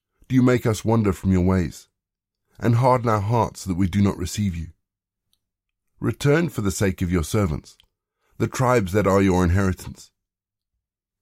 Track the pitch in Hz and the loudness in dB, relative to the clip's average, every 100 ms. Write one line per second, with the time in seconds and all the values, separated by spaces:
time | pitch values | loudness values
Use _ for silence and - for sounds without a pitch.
0 | _ _ _ 127 127 123 120 104 - 113 | _ _ _ 2 4 2 0 -2 0 0
1 | 104 90 95 92 90 92 78 - - _ | 0 0 0 2 2 0 -2 -8 -20 _
2 | _ _ _ _ _ - 123 117 131 127 | _ _ _ _ _ -4 0 2 2 2
3 | 117 107 101 117 101 - 95 87 98 98 | 0 -2 0 -2 -2 -6 -6 -2 0 2
4 | 101 - 90 - 101 82 80 _ _ _ | 0 0 -8 -4 -4 -4 -12 _ _ _
5 | _ _ _ _ _ _ _ _ _ _ | _ _ _ _ _ _ _ _ _ _
6 | - - 139 151 175 - 101 - 98 92 | -6 -2 0 2 0 -2 -4 0 -2 -2
7 | 87 87 78 110 98 73 - _ _ _ | -2 -2 0 -2 -2 -4 -10 _ _ _
8 | _ _ _ - 113 - 127 123 92 104 | _ _ _ -6 -6 -2 2 2 2 0
9 | 95 98 98 90 90 92 95 90 - - | 2 4 4 4 2 2 0 -4 -10 -18
10 | - _ _ _ _ _ _ _ _ _ | -20 _ _ _ _ _ _ _ _ _
11 | _ _ | _ _